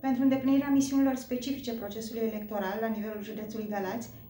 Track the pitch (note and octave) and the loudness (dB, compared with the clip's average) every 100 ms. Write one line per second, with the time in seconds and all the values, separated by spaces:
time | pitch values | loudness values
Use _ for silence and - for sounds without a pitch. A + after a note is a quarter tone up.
0 | C4 A#3+ C4+ C4+ C4+ C#4 C#4+ C#4 C4 C#4 | 2 4 6 6 4 4 4 4 4 4
1 | C4+ B3+ - B3 C#4 C4+ - A3+ G3+ A3+ | 4 2 -2 -4 -2 -4 -4 -6 -6 -8
2 | A3 A3+ A3+ G#3+ - G#3 F#3+ G#3 A3+ G#3+ | -8 -2 -2 -2 -4 -4 -2 -2 -2 -2
3 | G#3 G#3+ G#3+ G#3+ G#3+ A3 G#3 G3+ F#3+ A3+ | -4 -6 -8 -8 -8 -6 -4 -2 -2 -4
4 | A#3 - - | -8 -14 -12